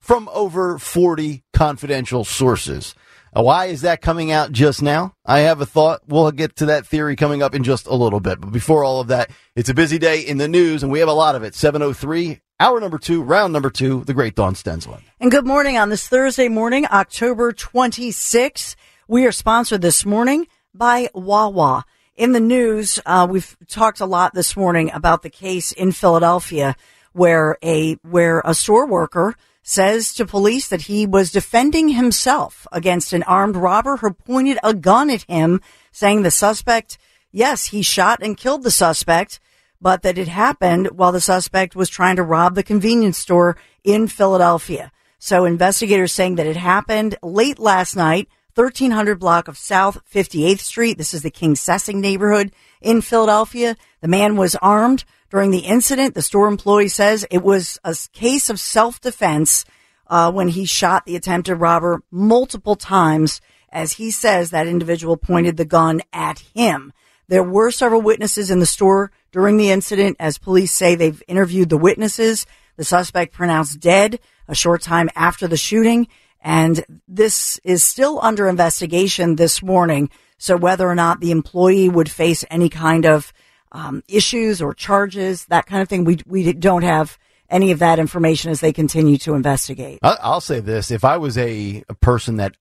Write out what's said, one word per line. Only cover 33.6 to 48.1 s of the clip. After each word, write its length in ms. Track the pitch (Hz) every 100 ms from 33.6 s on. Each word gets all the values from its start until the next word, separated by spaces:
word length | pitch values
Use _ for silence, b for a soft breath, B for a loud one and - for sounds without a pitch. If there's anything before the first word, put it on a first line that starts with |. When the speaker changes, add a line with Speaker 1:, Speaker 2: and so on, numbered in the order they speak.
| 180 196 240 277
Speaker 2:
who 120 | 214
pointed 440 | 180 - 254 269 262
a 80 | 214
gun 380 | 220 165 214 294
at 140 | 233
him, 360 | - 170 160 185 b b b
saying 300 | - 202 208
the 80 | 185
suspect, 680 | - 208 214 - 226 220 - _ _ _
yes, 360 | 185 254 269 -
he 160 | 208
shot 400 | 185 - 185 233
and 160 | 214 202
killed 240 | 254 294
the 80 | 247
suspect, 680 | - 233 262 - 165 202 - _ _ _ _
but 220 | 185 185
that 160 | 190 180
it 100 | 175
happened 600 | 175 233 285 180 175 190
while 200 | 175 180
the 80 | 180
suspect 560 | 170 185 180 190 190 185
was 140 | 185
trying 260 | - 185 185
to 60 |
rob 320 | 170 160 175
the 80 | 180
convenience 560 | 190 208 202 233 220 175
store 400 | - 175 175 170 b b
in 240 | - 208 220
Philadelphia. 840 | - 196 190 175 170 - 147 - _ _ _
So 260 | - 185
investigators 720 | 180 170 185 196 220 196 180
saying 220 | - 185 175
that 100 | 156
it 100 | 160
happened 600 | 175 190 - 220 214 196
late 360 | 170 190 254 285
last 360 | 220 190 180
night, 320 | 190 160